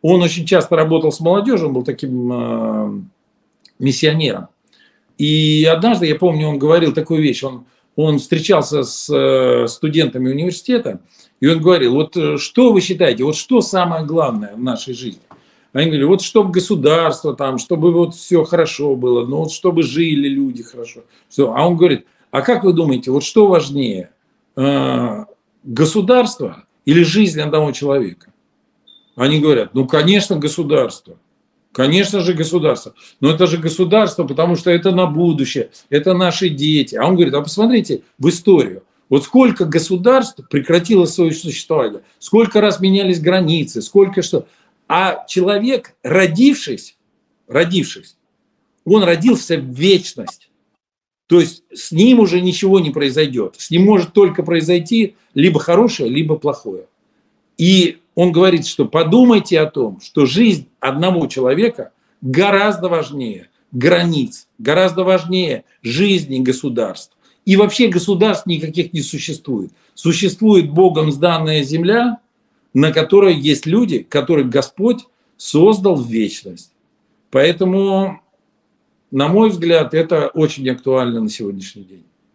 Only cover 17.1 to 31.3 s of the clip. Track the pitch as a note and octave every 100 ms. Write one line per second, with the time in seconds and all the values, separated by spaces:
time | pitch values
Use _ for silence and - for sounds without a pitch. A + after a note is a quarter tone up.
17.1 | A3 D#3 B2+ C3+ B2+ - E3 E3+ E3+ E3
18.1 | - - E3+ D#3+ E3+ D#3 - D3 C3 B2
19.1 | A#2+ A#2+ C#3+ D#3+ - F#3 E3 C#3 C#3+ E3
20.1 | C#3+ C#3+ C#3 C#3 A#2+ A#2 B2 A#2 - _
21.1 | _ _ - C3 A#2+ E3+ E3+ F3+ C3+ _
22.1 | _ _ C3 C3+ A#3 F#3+ E3 D#3+ B2+ C3
23.1 | C#3 - A3+ G#3 F3 C#3+ C#3+ B2 F#2+ -
24.1 | _ _ _ _ - C#3 C#3 C3+ B2+ A#2+
25.1 | G#2+ G#2+ _ _ _ - A#2 D#3 G#3+ F#3+
26.1 | B3 A3+ - A#2 - _ _ - E3 E3+
27.1 | F#3+ G3+ D3+ D3+ D#3 D3 B2 C#3+ C#3 G2+
28.1 | F2 _ _ _ _ _ _ _ _ _
29.1 | - C3 D3+ D3+ B2+ G2+ B2+ C3 D#3 D#3+
30.1 | G3+ G3 E3 D3 D3 D3 D3 A#2+ - -
31.1 | E2+ _